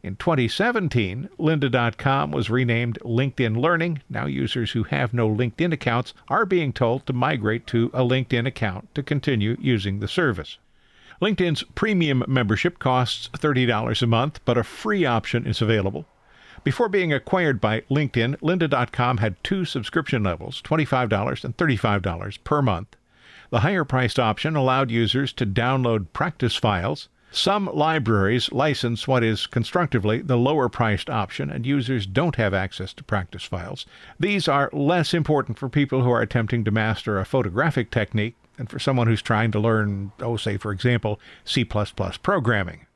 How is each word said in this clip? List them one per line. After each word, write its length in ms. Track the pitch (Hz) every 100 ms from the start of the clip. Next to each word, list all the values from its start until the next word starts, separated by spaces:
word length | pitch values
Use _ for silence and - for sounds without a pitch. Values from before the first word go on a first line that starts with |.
In 120 | 85 98
twenty 300 | - 151 117
seventeen, 800 | - 220 262 165 123 98 107 170 -
Lynda 320 | 151 160 135
dot 260 | 123 117 110
com 340 | 139 135 147
was 200 | 147 107
renamed 480 | 123 120 117 120 113
LinkedIn 580 | 120 117 135 - 120 110
Learning. 460 | 156 170 175 151 _
Now 200 | 110 71
users 460 | 67 113 127 110
who 100 | 117
have 320 | 107 143 123 120
no 120 | 110
LinkedIn 460 | 107 120 - 170
accounts 400 | 156 - 117 127 - -
are 180 | 175 202
being 280 | 185 147
told 340 | - 120 123 -
to 60 |
migrate 520 | 123 131 147 107 117 -
to 220 | 117 117
a 100 | 127
LinkedIn 440 | 127 131 127 120 120
account 480 | - 107 92 -
to 80 | -
continue 560 | 139 147 - 120 104 123
using 400 | 135 117 98 101
the 80 | 101
service. 520 | - 156 87 - - _ _ _ _ - -
LinkedIn's 400 | 202 196 180 151 -
premium 500 | - 220 196 156 131 -
membership 500 | 131 107 107 175 -
costs 520 | 135 127 123 - - -
thirty 300 | 156 127 123
dollars 380 | 110 117 110
a 20 | 117
month, 360 | 113 139 - -
but 140 | 120
a 40 |
free 420 | 110 - 214 202 151
option 420 | 117 - 120 -
is 120 | 107
available. 460 | 110 110 98 - - _ _ - - -
Before 240 | - - 233
being 240 | 196 175
acquired 480 | 139 - 190 165 120
by 220 | 107 110 -
LinkedIn, 480 | 139 147 120 117 143
Lynda 280 | 156 180 160
dot 220 | 135 120
com 260 | - 123 120
had 260 | 110 92
two 220 | - 196 175
subscription 560 | 131 104 165 147 127
levels, 400 | 101 82 92 -
twenty-five 480 | - 160 143 131 120
dollars 340 | 104 117 131
and 140 | 127 -
thirty-five 460 | 165 117 117 101
dollars 340 | 92 87 98 -
per 240 | - 147
month. 340 | 135 85 107 - _ _ - - -
The 120 | 120
higher-priced 580 | 139 190 143 131 123 -
option 360 | 113 104 160 156
allowed 360 | 131 131 135
users 420 | 117 113 131 139
to 140 | - 110
download 680 | 98 120 135 123 110 92
practice 420 | - 143 - 120 -
files. 540 | 113 95 95 151 - _ _
Some 380 | - - 208 196
libraries 760 | - 156 160 113 107 98 120 -
license 560 | 117 151 139 120 117 -
what 120 | 127
is 240 | 113 107 -
constructively 760 | - 113 180 170 120 104 113
the 160 | 160 120
lower-priced 720 | 127 151 123 - 113 101 -
option, 400 | 120 95 - 143
and 160 | - 120
users 400 | 143 120 131 98
don't 320 | 95 165 -
have 160 | 107
access 400 | 95 95 - 95
to 100 | -
practice 400 | - 101 90 92
files. 420 | - 92 85 - - - - -
These 300 | 208 202 160
are 220 | 143 139
less 420 | 151 139 175 156
important 460 | 175 156 147 - 113
for 80 | 131
people 340 | 147 143 131
who 100 | 123
are 100 | 120
attempting 420 | 113 123 110 120
to 80 | 107
master 480 | 107 110 107 - 101
a 60 | 95
photographic 640 | 135 107 95 156 139 113
technique 440 | 123 104 110 107 - _ -
than 120 | 117
for 120 | -
someone 280 | - 127 113
who's 140 | 110
trying 300 | - 110 117
to 80 | 104
learn, 540 | 113 110 104 98 98 -
oh, 160 | 117 113
say, 180 | 110 101
for 160 | 107
example, 480 | 98 123 120 107 104 - -
C 220 | - - 110
plus 260 | 107 101
plus 240 | - 92 -
programming. 720 | - 190 123 107 87 82 -